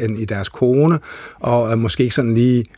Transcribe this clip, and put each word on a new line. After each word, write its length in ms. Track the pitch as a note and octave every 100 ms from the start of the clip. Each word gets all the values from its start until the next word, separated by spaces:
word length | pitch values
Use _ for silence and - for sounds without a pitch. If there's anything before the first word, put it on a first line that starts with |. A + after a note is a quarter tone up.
end 180 | A2+ G#2
i 60 |
deres 240 | G#2+ G2+ G2
kone, 500 | - B2+ B2+ D#3 E3 - - -
og 380 | - - A#2+ A2+
er 40 | A2+
måske 260 | A2+ -
ikke 120 | B2
sådan 200 | B2+ A#2+
lige 300 | A2+ B2 B2 A2+